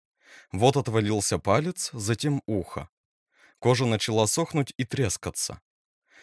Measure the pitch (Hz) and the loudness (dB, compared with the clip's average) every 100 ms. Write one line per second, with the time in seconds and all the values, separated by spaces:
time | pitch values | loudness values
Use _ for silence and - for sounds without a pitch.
0 | _ _ _ - - 95 123 139 120 110 | _ _ _ -20 -8 2 4 4 2 0
1 | 104 107 - 92 - 110 160 - - 120 | 2 0 0 -2 2 2 2 -6 -8 -6
2 | 104 113 151 139 - 104 85 - - _ | -2 -2 0 -2 -2 -4 -4 -10 -12 _
3 | _ _ _ _ _ - 120 123 123 110 | _ _ _ _ _ -2 2 2 2 0
4 | - 110 107 - 165 156 139 - 127 127 | 0 2 2 2 0 -2 -2 -4 -6 -2
5 | 110 - - - - - _ _ _ _ | -2 -2 -6 -6 -8 -10 _ _ _ _
6 | _ - | _ -20